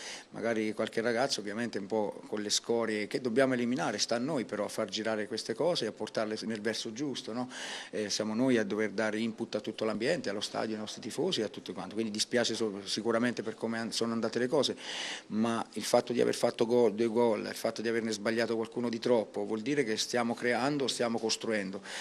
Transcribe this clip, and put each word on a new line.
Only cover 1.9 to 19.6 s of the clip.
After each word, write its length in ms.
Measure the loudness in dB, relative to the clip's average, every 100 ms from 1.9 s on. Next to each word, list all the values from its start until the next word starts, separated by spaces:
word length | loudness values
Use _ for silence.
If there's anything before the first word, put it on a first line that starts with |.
| 0 0 -2 -6
con 140 | -4
le 80 | 0
scorie 580 | -2 2 0 2 0 -2
che 120 | -2
dobbiamo 340 | 0 4 4
eliminare, 440 | 4 0 0 0 0
sta 160 | 0
a 40 | 0
noi 260 | 0 -2
però 220 | -2 -2 -4
a 20 |
far 200 | -2 -4
girare 380 | -2 -2 -2 -2
queste 280 | -4 -4
cose 320 | 0 2 2 -2
e 20 |
a 40 |
portarle 460 | -4 -4 -2 -2 -2
nel 180 | -4 -2
verso 320 | -2 -2 -4
giusto, 400 | -4 -4 -4 -6
no? 180 | -6 -6 -8 -8 -8 -8
Eh, 180 | -4 -2
siamo 260 | -2 0 2
noi 220 | 4 4
a 60 |
dover 260 | 4 0 0
dare 280 | 0 0 0
input 360 | -2 -2 -4
a 60 | -4
tutto 240 | -4 -2
l'ambiente, 440 | -2 0 2 0 0
allo 140 | -4
stadio, 320 | -4 -2 -2
ai 60 | -4
nostri 200 | -6 -8
tifosi, 400 | -8 -2 0 0
a 60 | -2
tutto 240 | -4 -10
quanto. 220 | -8 -6
Quindi 180 | -4 -2
dispiace 420 | -2 0 2 2
so-, 280 | 2 -2 -2
sicuramente 580 | -4 -2 2 2 2 0
per 120 | -4
come 240 | -2 -2 -2
an-, 120 | -2
sono 220 | -2 0
andate 260 | 0 0 0
le 80 | 2
cose, 300 | 4 2 0 -6 -6 -6 -8 -4
ma 380 | 0 2 0 -2
il 100 | -6
fatto 300 | 4 4 4
di 80 | 2
aver 140 | 4
fatto 320 | 4 2 2 4
gol, 260 | 6 6
due 140 | 6 2
gol, 400 | 4 4 4 -2
il 80 |
fatto 260 | -2 -2 0
di 80 | 0
averne 240 | 0 0
sbagliato 420 | -2 0 0 2
qualcuno 340 | 0 -2 -2 -2
di 100 | 0
troppo 460 | 4 4 2 -2
vuol 160 | -2 -2